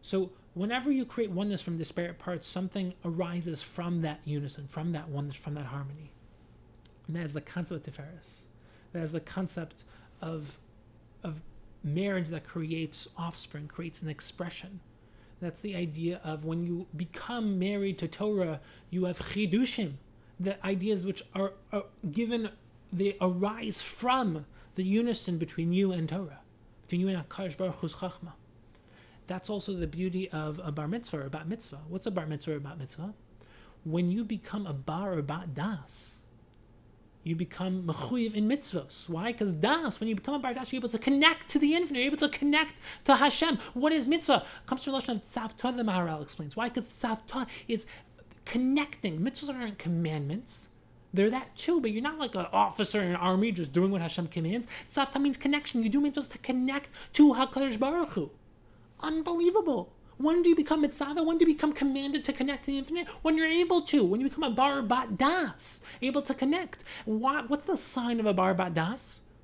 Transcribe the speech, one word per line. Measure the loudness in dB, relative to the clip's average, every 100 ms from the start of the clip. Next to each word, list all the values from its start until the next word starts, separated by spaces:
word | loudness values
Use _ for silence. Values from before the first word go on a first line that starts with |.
So | -2 -2 -2 -6 -14
whenever | -6 -2 0 2
you | 2
create | 0 -2 -2
oneness | 0 -2 -2
from | -4 -4
disparate | -2 -4 -4 -6
parts, | -8 -6 -4
something | -4 -4 -4 -4 -4
arises | -4 -2 -2 -2 -4 -6
from | -8 -6 -2 0
that | 0 -4
unison, | -4 -4 -4 -10 -10
from | -6 -4
that | -4 -4
oneness, | -6 -6 -8
from | -8 -8
that | -6
harmony. | -8 -8 -12 -16 -20 -20 -20 -20 -20 -20 -20 -20 -20 -8
And | -6
that | -4
is |
the | -6
concept | -6 -6 -4 -6 -8
of |
Tiferes. | -14 -14 -16 -18 -20 -20 -20 -20 -20 -10
That | -6
is | -4
the | -4
concept | -6 -6 -4 -6 -10 -14 -20 -20 -20 -10
of, | -8 -6 -8 -14 -20 -20 -20 -20 -20 -12
of | -10 -10 -12 -18 -20 -10
marriage | -4 -2 0 -2 -2
that | -6 -8
creates | -6 -4 -4 -4 -6 -10 -8
offspring, | -8 -6 -10 -10 -12
creates | -10 -10 -8
an | -8
expression. | -6 -8 -6 -8 -8 -12 -16 -18 -20 -20 -20 -20 -10
That's | -8 -8
the | -8 -4
idea | -4 -2 -4 -4
of | -6 -6 -4
when | -4 -2
you | -4 -6 -8
become | -8 -8 -8 -4 0 2
married | 0 0 -2 -2
to | -6
Torah, | -4 0 0 0 -2 -10 -20 -6
you | -2 0
have | -2
chidushim, | -6 -2 2 4 2 0 -4 -6 -16 -20 -20 -6
the | -4 -2 -2
ideas | 0 0 0 -2
which | -6 -6 -2
are, | -2 -4 -6
are | -6 -6 -8 -4
given | -2 0 0 -2 -8 -20 -20 -8
they | 0 0 2
arise | 0 2 -2 -2 -4 -4
from | -4 -4 2 2 2 -2 -8 -18 -12 -4
the |
unison | 2 2 2 0 0 -2
between | -2 -2 2
you | 4 2
and | 2 -2
Torah, | -4 -6 -12 -20 -20 -20 -20
between | -4 0
you | 0
and | 0 -6
HaKadosh | -8 -8 -4
Baruch | -4 -2
Hu's | -6 -4
Chachma. | -8 -8 -16 -16 -20 -20 -20 -20 -20 -20 -20 -20 -8
That's | -8 -4
also | -4 -4
the | -4 -4
beauty | -2 -2 -2 -2
of | -4 -4 -6
a | -6
bar | -4 -4
mitzvah | -4 -4 -6
or |
a | -6
bat | -6 -6
mitzvah. | -8 -8 -14 -10
What's | -6 -4
a |
bar | -4 -4
mitzvah | -6 -4
or | -6
a |
bat | -6 -10
mitzvah? | -12 -8 -10 -12 -20 -20 -20 -20 -20 -12
When | -4 0 2
you | 0
become | -2 -4 -4 -6 -4
a |
bar | -6 -4 -4 -2
or | -2
bat | -2 -4 -6
das, | -4 -2 -4 -8 -14 -14 -16 -20 -20 -20 -20 -20 -20 -20 -20 -20 -12
you | -6 -4
become | -4 -4 -2 -2
mechuyev | -2 -4 -2 0 0
in | 2 2
mitzvos. | 2 0 -4 -6 -12 -6
Why? | -4 -4
'Cause | 0 0
das, | 2 4 4 0 -2
when | -2
you | -2
become | -2
a | -2
bar | -2
das, | -4 -4
you're | -4
able | -2
to | 0
connect | 4 8 8 6 0
to | 4
the | 6 4
infinite. | 2 2
You're | 2
able | 2
to | 0
connect | 2 4 4 2 -4 -16 -6
to | 6 8
Hashem. | 8 6 2 2 -2
What | 2 4
is | 4 4
mitzvah? | 2 6 4 4
It | -14 -6
comes | -4
from | -2
the | -2
lashon | -2 -4
of |
tzavta, | -4 -6 -6 -4 -2 0
the |
Maharal | 2 2 0 -2
explains. | -6 -8 -8 -2
Why? | -2
'Cause | -2 -4
tzavta | -2 -2 -2 -4 -6 -6 -8 -2
is | -2 -2 -14 -20 -20 -20 -18 -4
connecting. | 0 2 2 0 -2 -4 0
Mitzvahs | -2 -2 -6
aren't | -6 -6 -6
commandments. | -2 0 0 -2 -4 -6 -6 -10 -10 -18 -20 -20 -4
They're | 2 2
that | 2 -6 -6
too, | 2 2
but | 2
you're | 0
not | -2 -2
like | -4 -2
an | 0
officer | 4 2 4 2 2
in | 2
an | 2
army | 4 4 4
just | 2 0
doing | 4 4
what | 4
Hashem | -2 -2 -4
commands. | -2 0 0 -4 -12 -4
Tzavta | 0 2 4
means | 2 2
connection. | 2 2 0 0
You | 2
do | 4
mitzvahs | 2 0 -6
to | -10
connect | -2 0 0 -2 -6 -16 -8
to | 10 10
HaKadosh | 10 2 2 0 2
Baruch | 2 2 0
Hu. | -2 -4 -8 -20 -20 -20 -20 -20 -8
Unbelievable. | -2 0 0 4 6 6 4 0 -2 -14 -20 0
When | 4 6
do | 8
you | 6
become | 6 4
mitzvah? | 4 2 -2 2
When | 2 6
do | 6
you |
become | 6 2
commanded | 2 2 2 0 -2 0
to |
connect | 0 -2 -2 -2
to |
the | -4
infinite? | -2 -4 -4 -2
When | 2 4
you're | 4
able | 4 6 4
to. | 6 4
When | 6 4
you | 0
become | 0
a | 0
bar | 4 4 4
bat | 2 2 2 2
das, | 4 4 0 -2 -6 -6 -10 -4
able | 0 0
to | -2
connect. | 0 2 2 -2 -10 -14 -12 -2
Why, | 0 2 0
what's | 0 -2
the | 0 0
sign | 0 0 0 2
of | 2
a |
bar | 4 4
bat | 2 0
das? | 0 0 -2 -6 -8 -12 -20